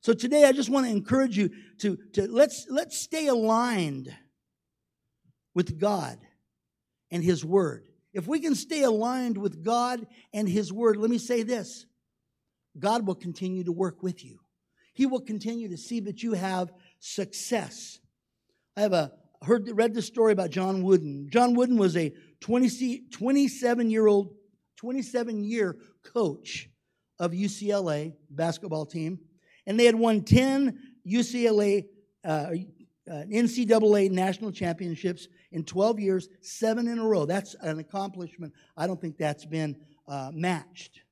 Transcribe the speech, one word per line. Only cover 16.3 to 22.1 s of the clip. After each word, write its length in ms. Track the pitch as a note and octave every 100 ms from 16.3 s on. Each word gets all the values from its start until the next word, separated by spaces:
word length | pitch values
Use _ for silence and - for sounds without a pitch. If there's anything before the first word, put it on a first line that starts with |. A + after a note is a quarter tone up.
have 360 | G3+ F#3+ F#3 F3+ - _ _
success. 1000 | - - G3 - - A#3 C#3+ - - - _ _ _ _ _ _ _ -
I 60 |
have 100 | G#3
a, 180 | F3+ D3 - _ _
heard, 260 | C#3 A#3 G#3
read 220 | G#3+ A#3
the 80 | A3+
story 300 | G3 - A3
about 180 | G3 F3+
John 320 | C#3+ F#3 F#3+
Wooden. 480 | F#3 F#3+ D#3 C#3 C#3+
John 240 | A3 B3
Wooden 240 | A#3+ B3 A#3+
was 180 | F#3+ E3
a 160 | D#3